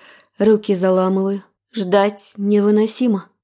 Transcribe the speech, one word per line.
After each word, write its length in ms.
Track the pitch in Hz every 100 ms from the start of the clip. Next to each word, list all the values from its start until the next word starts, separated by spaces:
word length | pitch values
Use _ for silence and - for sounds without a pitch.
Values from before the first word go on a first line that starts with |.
| - - _ -
руки 380 | 208 214 214
заламываю. 680 | 190 185 185 185 190 190 196 - _ _
Ждать 640 | 226 185 196 202 208 - -
невыносимо. 920 | 202 208 202 214 220 220 254 196 - _